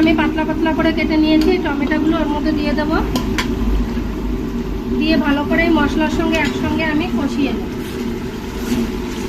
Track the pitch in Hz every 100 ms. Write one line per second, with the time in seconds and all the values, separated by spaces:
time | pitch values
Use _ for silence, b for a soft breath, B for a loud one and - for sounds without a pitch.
0 | 320 311 311 311 311 302 320 311 320 320
1 | 311 311 311 311 370 359 320 277 285 302
2 | 302 330 294 294 302 302 294 302 302 330
3 | - - - - - - - - - -
4 | - - - - - - - - 233 247
5 | 311 320 302 285 330 330 339 311 285 311
6 | 311 359 330 320 294 - 285 302 320 302
7 | 349 233 285 - 277 214 - - - -
8 | - - - - - - 120 120 117 -
9 | - -